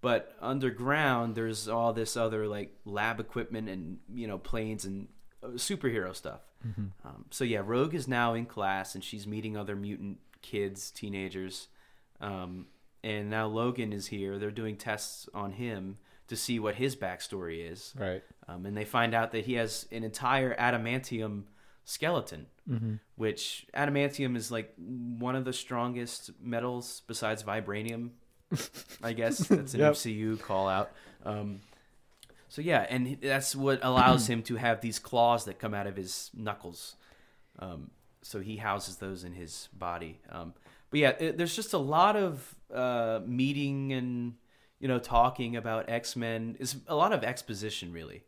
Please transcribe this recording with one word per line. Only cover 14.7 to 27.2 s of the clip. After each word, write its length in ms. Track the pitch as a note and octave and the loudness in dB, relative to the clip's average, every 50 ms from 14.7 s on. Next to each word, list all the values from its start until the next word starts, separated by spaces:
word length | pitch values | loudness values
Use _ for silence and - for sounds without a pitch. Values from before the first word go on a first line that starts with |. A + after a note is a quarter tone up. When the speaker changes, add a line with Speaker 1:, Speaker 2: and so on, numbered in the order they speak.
| G#2+ | -6
Speaker 1:
tests 540 | G2+ - A2 G#2+ G#2+ - - - - - - - | -6 -4 -4 -4 -4 -4 -10 -10 -12 -16 -12 -8
on 160 | G#2 G2+ G2+ F#2+ | -6 -6 -6 -4
him 440 | G2+ A#2+ A#2+ A2 G2 F#2+ F#2+ F#2+ - - _ - - - - | -6 -6 -6 -4 -6 -6 -8 -10 -12 -16 _ -20 -20 -12 -8
to 80 | A#2 | -6
see 240 | A2 - - A#2+ A#2 | -6 -2 0 0 2
what 160 | G#2+ G#2+ G2+ | 2 0 0
his 200 | G#2+ B2+ C#3 B2+ | 2 0 0 0
backstory 760 | G2 G2+ F#2 F2+ F2+ - - - G2 F2+ E2+ E2 E2 E2+ E2+ | -2 -4 -4 -4 -4 -8 -8 -6 -6 -4 -4 -6 -6 -6 -8
is. 220 | E2+ F#2 - - - C3 | -10 -12 -14 -14 -8 -4
Speaker 2:
Right. 260 | G#2 F#2+ F#2 F#2 - - - _ - - | -2 -2 -2 -2 -6 -12 -20 _ -14 -12
Speaker 1:
Um, 180 | F2 F2+ F2+ | -10 -8 -6
and 100 | G2 G2+ | -6 -4
they 100 | G#2 G#2+ | -4 -4
find 280 | G#2+ - B2 A#2 A#2 A2+ | 0 2 4 4 6 4
out 180 | A#2 A2+ A2+ - | 4 2 2 0
that 120 | A2+ G#2+ | -2 0
he 80 | B2+ B2 | 0 2
has 340 | A#2 A2+ A2 - - - - | 2 0 0 -2 -6 -8 -8
an 120 | - A#2 A2+ | -6 -6 -6
entire 520 | A2 G#2+ - C3+ B2 C3 C#3 C3 B2+ A#2 | -4 -6 -2 2 4 4 4 4 2 2
adamantium 880 | - A#2+ A#2+ B2 A#2+ A2 A#2 A#2+ C3 B2+ - B2+ A2+ A2 G#2+ G#2 G2+ G2+ - - - - - - - - | 2 2 2 4 2 0 0 -2 -2 -2 -2 -4 -2 -2 -2 -4 -6 -8 -10 -16 -20 -20 -20 -20 -20 -12
skeleton, 640 | - - - - D#3+ F3 D3+ - - - D#2 D2+ - - _ _ - | -10 -6 -2 0 2 2 2 0 -2 -10 -12 -14 -16 -20 _ _ -2
Speaker 2:
Mm-hmm. 240 | B2+ A2 A2 A2+ G#2+ G#2+ - _ - | -2 0 0 0 -2 -4 -6 _ -6
Speaker 1:
which 500 | - G#2+ A2 G#2 - - - - - - - - | 0 0 0 0 0 -4 -6 -6 -8 -10 -8 -2
adamantium 600 | - C#3+ D3 C#3+ C#3+ C#3+ C#3+ C#3 - C#3 C3 B2 A#2+ | 0 0 2 4 4 4 2 2 0 0 0 0 0
is, 140 | A2+ A#2 | -2 -2
like, 220 | A#2+ A2+ A2 G#2+ - - | -2 -2 -4 -4 -10 -14
one 580 | E2 F#2+ B2+ B2 A#2+ A#2+ A#2+ A#2 A#2+ B2+ B2+ | -10 -8 -8 -6 -6 -6 -4 -2 -2 0 0
of 100 | C3 C3 | 0 0
the 80 | B2+ C3 | -2 -4
strongest 760 | - - - C3 A#2+ A#2+ B2 B2 A#2+ A#2+ A#2+ - - - - - - | -4 -4 -2 0 0 0 0 0 -2 -4 -4 -6 -10 -10 -14 -16 -12
metals 640 | - A#2+ A#2 A#2 A#2 B2 B2 B2 A#2+ - - - - - | -6 -2 -2 0 0 0 -2 -2 -4 -6 -10 -12 -10 -8
besides 340 | A#2 - | -6 -2